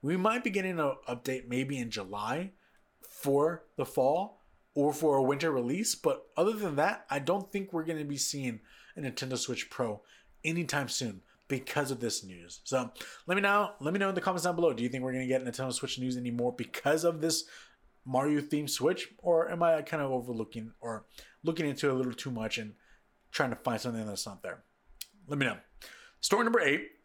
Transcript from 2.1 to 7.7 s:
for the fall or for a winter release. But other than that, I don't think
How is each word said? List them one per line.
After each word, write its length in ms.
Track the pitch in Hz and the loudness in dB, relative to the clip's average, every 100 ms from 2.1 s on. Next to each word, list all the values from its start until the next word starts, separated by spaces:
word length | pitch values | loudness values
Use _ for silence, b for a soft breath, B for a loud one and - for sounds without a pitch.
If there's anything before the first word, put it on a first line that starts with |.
| 104 107 143 190 _ b b b _ | -6 -4 -4 -4 _ b b b _
for 640 | - - 147 139 151 170 - - | -20 -6 2 4 4 0 -12 -6
the 80 | 131 | -2
fall 560 | - 131 160 208 - _ _ _ - | 2 4 4 -2 -8 _ _ _ 2
or 160 | 143 | 2
for 240 | 147 160 139 | 4 4 6
a 80 | |
winter 280 | 131 139 165 | 4 4 2
release. 440 | 139 120 160 220 - | 2 0 0 0 0
But 300 | 160 135 - - | 0 0 -4 2
other 160 | 185 | 2
than 240 | 220 202 143 | 2 -2 2
that, 300 | 165 214 - | 2 0 -4
I 100 | 143 | -4
don't 300 | 135 190 190 | 0 0 0
think 220 | 202 196 | -6 -4